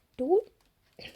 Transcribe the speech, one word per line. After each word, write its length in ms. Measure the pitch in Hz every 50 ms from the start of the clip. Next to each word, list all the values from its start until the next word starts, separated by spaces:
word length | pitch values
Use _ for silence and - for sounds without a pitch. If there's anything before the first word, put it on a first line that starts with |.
| _ _ _ -
To 220 | 254 277 359 415 453 - _ _ _ _ _ _ _ _ _ - - - -